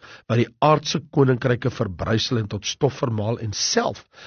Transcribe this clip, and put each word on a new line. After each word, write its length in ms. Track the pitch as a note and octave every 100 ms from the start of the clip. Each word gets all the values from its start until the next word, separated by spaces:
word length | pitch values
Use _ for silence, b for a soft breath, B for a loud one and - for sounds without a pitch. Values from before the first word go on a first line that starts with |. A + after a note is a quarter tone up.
| B B B
wat 100 | A#2
die 80 | A2+ -
aardse 400 | D3 D3+ - E3+ -
koninkryke 580 | D3+ C3 B2 C3 B2 B2
verbrysel 680 | - G#2 E2 F2 A2 - A#2+
en 100 | G#2+
tot 180 | G#2 -
stof 340 | - C3+ -
vermaal, 380 | C3 G#2+ G#2 A#2
en 120 | A2
self 520 | - - A#3 A#3 - - B